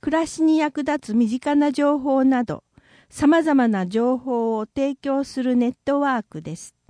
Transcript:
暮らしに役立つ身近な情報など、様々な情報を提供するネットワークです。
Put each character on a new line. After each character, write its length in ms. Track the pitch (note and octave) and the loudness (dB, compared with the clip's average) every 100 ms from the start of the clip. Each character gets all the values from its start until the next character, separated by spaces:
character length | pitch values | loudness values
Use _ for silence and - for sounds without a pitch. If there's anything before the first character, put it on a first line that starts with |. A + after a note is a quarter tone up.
暮 160 | - D#4+ | -2 -2
ら 80 | E4 | -2
し 140 | - | 0
に 160 | D#4+ D#4 | 2 2
役 260 | D4+ D4+ | 0 -2
立 300 | C#4+ D4 - | -4 -4 -2
つ 0 | |
身 160 | G#3+ A3+ | 0 0
近 260 | B3 - D4 | 0 0 2
な 160 | D4 | 2
情 260 | C#4+ C#4+ D4 | 2 0 0
報 280 | C4 C4+ C4 | 0 2 2
な 180 | C4 | 2
ど、 220 | A#3 - _ _ _ _ _ | -2 -8 _ _ _ _ _
様 320 | - C4+ E4 | 0 4 4
々 280 | D#4+ C#4+ A#3+ | 4 2 2
な 180 | G3+ F3+ | 0 -2
情 300 | G#3+ A#3+ B3+ | 0 0 -2
報 400 | B3+ A#3+ A3+ A3 | -2 -4 -2 -4
を 80 | A3 | -6
提 320 | - C#4 C4+ | -4 -4 -4
供 260 | C#4 C4+ | -4 -4
す 180 | C#4 - | -4 -4
る 140 | B3+ B3 | 0 2
ネ 120 | A#3+ | 0
ッ 80 | - - | -2 -2
ト 160 | C#4+ | 0
ワ 160 | C#4+ B3+ | 0 -2
ー 60 | |
ク 180 | - D#3 | -6 -14
で 160 | D#3 D#3+ | -12 -14
す。 180 | - _ _ | -16 _ _